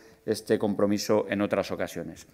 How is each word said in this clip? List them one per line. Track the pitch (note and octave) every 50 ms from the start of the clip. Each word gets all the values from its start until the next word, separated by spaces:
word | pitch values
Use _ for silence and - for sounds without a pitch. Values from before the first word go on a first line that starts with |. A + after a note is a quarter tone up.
| - - - _ -
este | - G#2+ - - - A2
compromiso | G2 A2+ G#2 F#2+ G#2 G#2 G2+ G#2 G2+ - - G#2+ G#2+ - F#2+
en | G2 G2
otras | G#2 G2 - G2 F#2 -
ocasiones. | F#2 E2+ F#2 - - F2+ E2 E2+ F2 - - -